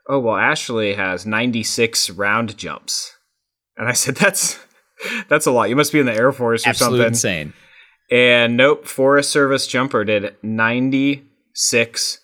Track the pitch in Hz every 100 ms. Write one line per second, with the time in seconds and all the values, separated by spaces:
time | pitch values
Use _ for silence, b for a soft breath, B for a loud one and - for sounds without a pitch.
0 | - 139 117 101 117 151 - 113 107 101
1 | 95 92 104 107 123 117 107 - 113 -
2 | - 90 101 110 113 104 87 73 - -
3 | - _ _ _ _ _ _ - 110 120
4 | - 131 196 190 - - - _ _ _
5 | B 233 B 151 156 123 107 127 147 156
6 | 127 110 127 135 120 113 120 117 123 123
7 | 117 117 117 87 76 b b b b b
8 | _ 123 123 120 117 120 135 147 - -
9 | 135 143 143 151 139 135 - 127 135 120
10 | 104 107 98 - 107 110 113 120 131 135
11 | 139 135 - _ _ - - 120 117 -
12 | - -